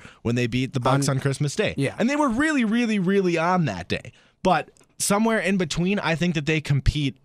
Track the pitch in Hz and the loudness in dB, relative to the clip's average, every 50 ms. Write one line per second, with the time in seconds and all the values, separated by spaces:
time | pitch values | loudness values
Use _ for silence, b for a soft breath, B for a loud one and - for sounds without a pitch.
0 | B B B B B 113 120 123 123 117 113 127 131 - - 131 120 127 135 139 | B B B B B -2 -2 0 0 0 0 -2 -2 -2 -2 -2 0 2 2 2
1 | 139 139 135 131 - 139 135 - 147 143 - - 208 131 82 - 139 120 - - | 2 0 0 0 0 -2 -2 0 -2 -4 -2 -2 -2 -2 -2 -2 -2 -2 -2 0
2 | 196 247 285 294 302 262 214 240 302 320 311 269 233 202 220 240 247 220 220 202 | 0 0 2 2 0 0 2 0 0 0 2 2 0 2 2 0 0 0 0 0
3 | 180 185 196 202 190 180 170 160 160 175 185 185 160 131 95 87 82 - - - | 0 2 2 2 2 2 0 0 0 2 2 2 2 0 -2 -4 -6 -6 -6 -6
4 | - - - b b b b b - 185 175 151 135 - - _ - _ _ - | -6 -10 -20 b b b b b 0 2 2 2 0 -4 -14 _ -20 _ _ -6
5 | - - 196 208 226 226 226 214 160 185 202 185 185 143 - 160 175 190 208 202 | -2 0 2 2 2 2 2 0 0 0 0 0 0 -2 -2 -2 0 0 0 0
6 | - 156 165 147 175 180 156 160 143 151 156 156 147 - 147 135 - - - 151 | 0 -2 -2 0 0 0 0 -2 -2 0 -2 -2 0 0 0 0 2 0 0 0
7 | 143 135 - - _ | 0 -2 -4 -6 _